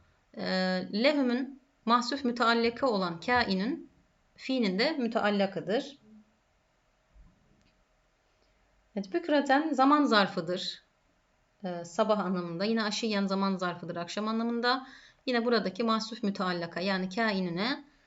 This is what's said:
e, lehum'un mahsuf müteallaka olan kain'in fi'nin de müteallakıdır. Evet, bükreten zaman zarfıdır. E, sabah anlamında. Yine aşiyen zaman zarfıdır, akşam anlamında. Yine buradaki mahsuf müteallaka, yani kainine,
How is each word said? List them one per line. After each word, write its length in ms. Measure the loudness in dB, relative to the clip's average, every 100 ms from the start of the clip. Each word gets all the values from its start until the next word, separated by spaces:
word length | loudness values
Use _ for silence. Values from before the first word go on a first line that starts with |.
| _ _ _ -8
e, 60 | -2 0 0 -2 -2 0
lehum'un 560 | 2 4 2 0 -4 -10 _ _ 2
mahsuf 400 | 2 2 -2 -2
müteallaka 640 | 2 2 4 2 0 0
olan 320 | 0 -2 -4
kain'in 680 | 0 2 2 0 0 -4 -8 _ _ _ _ -16
fi'nin 440 | -4 0 2 2
de 120 | 0
müteallakıdır. 1080 | 0 -2 0 0 2 0 -2 -2 -4 -4 -12 -20 -20 -20 _ _ _ _ _ _ _ _ -20 -20 _ _ _ _ _ _ _ _ _ _ _ _ _ _ _ _ -10
Evet, 180 | -4
bükreten 600 | -4 2 2 4 2 2
zaman 300 | 4 6 6
zarfıdır. 800 | 6 4 2 0 -4 -6 -6 -10 _ _ _ _ _ _ _ _
E, 220 | -8 -8 -6
sabah 340 | -2 2 2
anlamında. 460 | 2 -2 -4 -4 0
Yine 180 | 0
aşiyen 440 | 0 -2 -2 0 0
zaman 300 | 0 0 0
zarfıdır, 380 | -2 -4 -8 -8
akşam 320 | -6 -4 -2
anlamında. 600 | -2 -2 0 0 0 -4 -18 -20 _ -2
Yine 200 | 0 2
buradaki 380 | 2 0 -2
mahsuf 400 | 0 0 -2 -4
müteallaka, 560 | -4 -2 -2 -2 -4 -4
yani 280 | -2 0 -2
kainine, 760 | 0 0 0 0 -2 -2 -4 -8 _